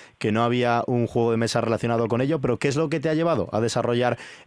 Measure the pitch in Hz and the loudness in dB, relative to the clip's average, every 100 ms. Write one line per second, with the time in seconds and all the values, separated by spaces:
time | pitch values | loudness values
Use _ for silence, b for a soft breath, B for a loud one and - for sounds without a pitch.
0 | B - 113 107 117 123 120 117 113 123 | B -4 0 2 2 2 2 2 0 0
1 | 113 127 117 113 113 120 113 110 120 117 | 0 2 2 2 0 0 0 0 0 0
2 | 113 113 139 160 127 117 143 139 160 160 | 0 0 0 0 -2 0 0 0 -2 -2
3 | 151 156 165 147 85 107 113 123 113 120 | -2 0 0 0 0 0 0 0 0 2
4 | 123 117 B B | 0 -2 B B